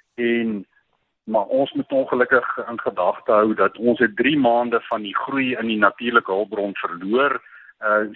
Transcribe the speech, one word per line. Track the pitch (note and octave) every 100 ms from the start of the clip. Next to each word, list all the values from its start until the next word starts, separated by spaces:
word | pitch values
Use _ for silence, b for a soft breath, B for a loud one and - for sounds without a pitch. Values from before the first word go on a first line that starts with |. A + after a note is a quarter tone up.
| _ -
en, | A#2+ A#2 A2+ G#2 - _ _ _ _ _
maar | - A3 G3+
ons | C4 C#4
moet | C#3+ -
ongelukkig | C3+ C3 B2+ B2 B2+ - - A#2
in | A#2
gedagte | B2 G2+ F2+ - -
hou | G#2+ A2
dat | G#2+ G2 -
ons | A#2+ A#2
het | A2+ G#2
drie | B2+ D3+
maande | B2 A#2 A#2+ A2+
van | - A2+
die | G2+ F#2
groei | - C#3 B2+ A2+
in | A2+
die | G#2+
natuurlike | G2+ - A#2+ A#2 -
hulpbron | F#2+ G#2+ G#2 G2+
verloor. | F#2+ G2 F2 F#2+ A#2+ C#3+ B2 b b b b
Eh, | G#2+ G#2+ G#2+